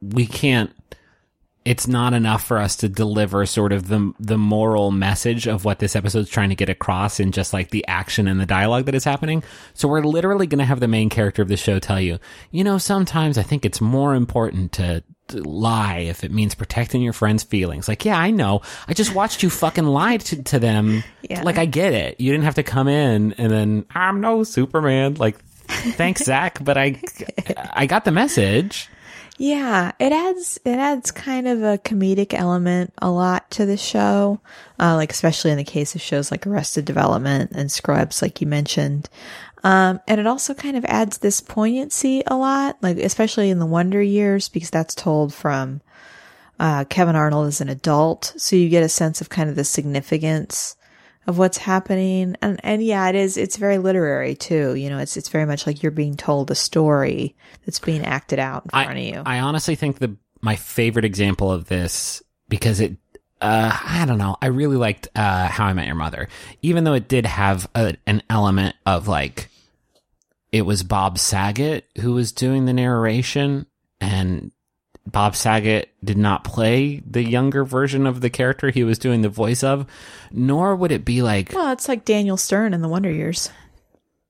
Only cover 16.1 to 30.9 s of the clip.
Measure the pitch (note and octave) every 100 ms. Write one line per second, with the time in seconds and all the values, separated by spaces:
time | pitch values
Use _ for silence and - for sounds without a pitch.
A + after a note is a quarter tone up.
16.1 | - F#2+ G#2+ G#2 - - - A#2+ B2+ A#2+
17.1 | - G#2+ G#2+ - G2+ F2+ D2+ F2 G#2+ G#3+
18.1 | F3+ F3 A3 G#2 G2+ - - - F3 G#3+
19.1 | F#3+ A3 - F#3 - D#3+ F3 D#3 C#3 G3+
20.1 | A#3 - D3+ C3 C3+ A#2 G#2+ G#2+ G#2+ -
21.1 | - - F3+ E3 E3 E3 C3+ F#3+ A#2 C2+
22.1 | - B2+ D3 D3+ C#3+ C#3+ B2 C3+ D3 C#3
23.1 | G#2+ G#2+ G#2 A2+ G#2+ G#2+ G#2+ - E3+ F#3
24.1 | G3 A3 A3+ A3 - C3 D#3+ D3 C3+ C3+
25.1 | D3+ A2 - - - - - A#3+ A#3 E3+
26.1 | F#3 - C3 F3+ - C#3+ C3+ C#3 C3 F4+
27.1 | - - - - - - - C#3 G3 A3
28.1 | E3 C#4 - F#2+ A2 G3 - - - -
29.1 | - - - C4+ D4 C4 G3 F3 - C4
30.1 | D#4 F4+ F#4 F4 - B3+ B3 C#4+